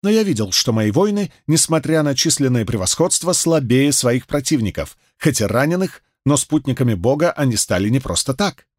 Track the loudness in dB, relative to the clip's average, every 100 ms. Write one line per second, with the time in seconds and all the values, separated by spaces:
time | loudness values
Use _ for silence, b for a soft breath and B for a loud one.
0 | 2 2 2 -2 -2 -2 0 0 2 2
1 | 2 0 -4 b 0 0 2 0 0 0
2 | 0 0 -2 0 2 0 0 -4 -4 0
3 | 0 0 -2 -2 2 0 2 2 2 2
4 | 0 -2 -2 -6 0 0 0 -4 -10 -12
5 | _ _ -2 0 0 0 0 0 -2 -6
6 | _ _ 0 0 0 -2 -2 0 0 0
7 | 0 2 0 0 -2 -2 -2 0 0 0
8 | -2 -6 -4 -2 -4 -4 _